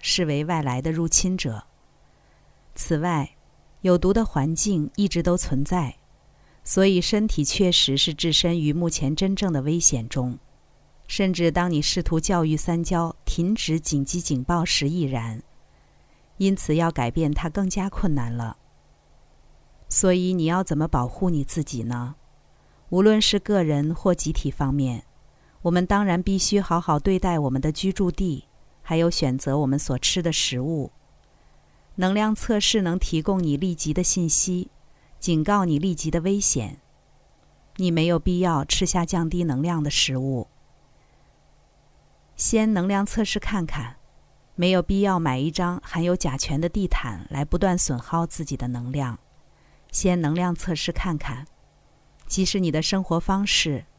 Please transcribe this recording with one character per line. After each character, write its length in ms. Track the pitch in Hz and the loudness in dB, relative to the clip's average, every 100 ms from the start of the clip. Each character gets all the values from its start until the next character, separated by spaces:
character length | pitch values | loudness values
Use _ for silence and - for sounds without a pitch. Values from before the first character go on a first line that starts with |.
视 220 | - - | -4 -2
为 220 | 160 143 151 | 0 0 0
外 160 | 165 | -2
来 200 | 143 123 | -2 -2
的 120 | 160 | -2
入 120 | 160 165 | -2 2
侵 320 | - 185 185 | 2 2 -2
者。 280 | 135 107 - _ _ _ _ _ _ _ _ _ _ | -4 -8 -12 _ _ _ _ _ _ _ _ _ _
此 260 | - - 156 | -2 0 0
外， 360 | 175 160 135 - _ _ _ - | 0 -2 -4 -10 _ _ _ -2
有 160 | 185 175 | 2 4
毒 160 | 185 | 4
的 100 | 208 | 2
环 320 | 220 - 139 165 | 2 0 0 0
境 340 | 214 180 151 - | 0 0 -2 0
一 140 | 202 | 0
直 120 | 170 | 2
都 140 | 175 180 | 0 0
存 300 | - 135 143 | 0 0 0
在， 320 | 180 131 - _ _ _ _ _ - | 0 -2 -8 _ _ _ _ _ -14
所 220 | - - 196 | -2 4 6
以 160 | 185 | 4
身 260 | - 208 214 | 2 0 2
体 160 | - | 0
确 260 | 143 - 185 | 0 2 4
实 280 | 170 - 135 | 4 2 2
是 160 | - | 0
置 180 | 151 - | 0 0
身 260 | 151 175 170 | 2 2 2
于 140 | 151 | 2
目 180 | 156 170 | 2 0
前 240 | - 139 | 0 -2
真 220 | 151 190 196 | 0 0 0
正 160 | 196 | 0
的 100 | 147 | 0
危 140 | 139 165 | 0 2
险 300 | - 127 110 | 2 0 -2
中。 320 | - 127 - - - _ _ _ - - | -4 -4 -6 -14 -20 _ _ _ -20 -8
甚 240 | - 190 | 0 0
至 200 | 175 165 | 2 2
当 180 | 175 180 | 2 2
你 100 | 156 | 0
试 220 | - 185 | 0 0
图 180 | - 160 | 0 0
教 240 | - 180 | 2 2
育 140 | 156 151 | 2 0
三 260 | - 170 | 0 -2
焦 320 | 165 175 165 - - | 0 0 0 -4 -4
停 280 | - 175 | -2 0
止 260 | 220 - 160 | -2 -2 -2
紧 240 | - 143 | 0 -2
急 160 | 139 175 | -2 -4
警 240 | - 135 | -2 -4
报 220 | 131 175 165 | 0 0 0
时 240 | - 143 | 0 0
亦 140 | 175 | 0
然。 400 | 143 127 113 113 - - - _ _ _ _ _ _ - | -2 -4 -6 -10 -14 -20 -20 _ _ _ _ _ _ -2
因 180 | 196 190 | 0 2
此 180 | - | 0
要 160 | 156 170 | 2 2
改 220 | 160 120 | 0 -2
变 200 | 165 156 | 0 0
它 160 | 147 170 | 0 -2
更 220 | 202 190 | -2 -2
加 180 | 196 190 | -2 -4
困 280 | - 196 143 | 0 2 2
难 180 | 117 | 0
了。 240 | 120 113 - _ _ _ _ _ - _ _ - - _ - - | -4 -8 -10 _ _ _ _ _ -20 _ _ -20 -20 _ -20 -2
所 240 | - 190 | 2 4
以 220 | 180 180 | 4 2
你 120 | 185 160 | 0 2
要 180 | 180 | 0
怎 120 | 185 151 | 0 0
么 120 | 143 | 2
保 200 | 139 123 | 2 0
护 220 | - 185 | -2 0
你 140 | 156 | 0
自 200 | 135 - | 0 -2
己 200 | 151 123 | -2 -6
呢？ 320 | 113 120 123 151 - - _ _ _ _ - | -6 -6 -8 -12 -20 -20 _ _ _ _ -2
无 140 | 180 | 4
论 180 | 208 214 | 6 6
是 160 | 208 202 | 2 0
个 240 | - 202 | 2 2
人 320 | 160 147 151 | 2 2 0
或 220 | 165 196 175 | 0 0 0
集 180 | 160 | 0
体 160 | - 143 | -2 -2
方 240 | - 139 | -2 0
面， 320 | 143 131 113 - - - _ _ _ | 0 0 -4 -12 -20 -20 _ _ _
我 80 | 175 | 0
们 160 | 175 180 | 0 2
当 180 | 202 | 2
然 200 | 202 175 | 2 0
必 160 | 185 196 | 0 0
须 200 | - 202 | 2 0
好 220 | 190 170 | 2 -2
好 160 | 170 147 | 2 0
对 220 | 196 185 | 2 0
待 180 | 190 165 | 2 0
我 140 | 139 | 0
们 100 | 135 | 0
的 100 | 156 | -2
居 220 | 147 190 | -2 -4
住 160 | 185 180 | 0 -2
地， 380 | - 185 131 - - - _ | 0 -2 -4 -10 -20 -20 _
还 160 | - 165 | -2 2
有 100 | 170 | 2
选 300 | - 139 131 | 2 0 0
择 220 | - 139 | 0 0
我 80 | 135 | 0
们 100 | 139 | 0
所 180 | - 127 | -2 -2
吃 240 | - 185 | 0 0
的 100 | 170 | -2
食 260 | 156 - 127 | -2 -2 -2
物。 320 | 139 160 131 - _ _ _ _ _ - _ _ _ - | -4 -4 -6 -12 _ _ _ _ _ -20 _ _ _ -2
能 180 | 185 208 | 0 2
量 180 | 214 | 2
测 260 | 214 - 208 | 0 0 0
试 220 | - 220 | 2 2
能 160 | 180 180 | 0 0
提 240 | - 160 | 0 0
供 200 | 156 190 | 0 0
你 140 | 165 139 | 0 0
立 200 | 180 165 | -2 -4
即 180 | 156 | -2
的 80 | 151 | 0
信 260 | 175 - 165 | 0 0 0
息， 440 | - - 180 185 _ - - _ - | 0 0 -2 -6 _ -20 -20 _ -8
警 240 | - 160 | 0 0
告 220 | 156 208 180 | 2 2 2
你 120 | 143 | 0
立 160 | 185 | 0
即 160 | 160 156 | -2 -2
的 100 | 165 | -2
危 180 | 175 202 | 0 0
险。 420 | - - 104 - _ _ _ _ _ _ _ _ _ - | 0 -2 -4 -12 _ _ _ _ _ _ _ _ _ -4
你 160 | 185 | 0
没 160 | 165 165 | 2 2
有 100 | 170 | 2
必 220 | 185 180 | 2 2
要 260 | 180 156 143 | 2 0 0
吃 220 | - 185 | 0 2
下 180 | 180 170 | 0 0
降 240 | 180 160 | -2 -2
低 140 | 175 | 0
能 180 | 170 131 | 0 0
量 220 | 165 170 | 0 -2
的 80 | 147 | -2
食 260 | - - 131 | 0 -2 -2
物。 300 | 135 127 - _ _ _ _ _ _ _ _ _ _ _ _ _ _ _ _ _ _ - | -2 -4 -6 _ _ _ _ _ _ _ _ _ _ _ _ _ _ _ _ _ _ -4
先 380 | - 226 214 | 0 2 2
能 120 | 202 185 | 2 0
量 200 | 202 202 | 0 0
测 180 | - | 0
试 160 | 208 208 | -2 -2
看 260 | - 208 165 | -2 -2 -2
看， 300 | 151 117 - - - _ _ _ - | -4 -6 -12 -20 -20 _ _ _ -2
没 160 | 180 | 2
有 100 | 185 | 2
必 160 | 175 196 | 2 2
要 180 | 202 185 | 2 2
买 220 | 160 127 | 0 0
一 100 | 151 | -2
张 320 | 160 175 180 | -2 -2 -4
含 220 | - 170 | -6 -2
有 100 | 170 | 0
甲 220 | 180 165 156 | 0 -2 -4
醛 240 | - 170 | -2 -2
的 80 | 170 | -2
地 180 | 214 185 | -2 0
毯 400 | - 123 92 - | 0 -2 -8 -8
来 160 | 143 143 | -6 -2
不 120 | 175 | 0
断 200 | 196 175 | 2 2
损 200 | - 123 | 0 -2
耗 280 | - 165 170 | -2 -4 -2
自 180 | - | -4
己 140 | 151 131 | -6 -6
的 100 | 123 | -4
能 240 | 123 120 | -6 -4
量。 260 | 143 131 113 _ - _ _ _ _ _ | -4 -4 -6 _ -20 _ _ _ _ _
先 300 | - 185 180 | 0 2 2
能 160 | 151 165 | 0 0
量 180 | 180 | 0
测 220 | 170 - 160 | -2 -4 -4
试 160 | - | -2
看 260 | - 190 151 | -2 -2 -2
看， 300 | - 117 147 - _ _ _ _ _ _ - | -4 -8 -12 -20 _ _ _ _ _ _ -6
即 160 | - | 0
使 160 | 185 202 | 0 0
你 100 | 175 | 0
的 120 | 151 | 0
生 200 | 156 196 | 0 -2
活 160 | 185 165 | 0 -2
方 300 | - 190 202 | 0 0 0
式 380 | - 165 139 - | 0 0 -4 -8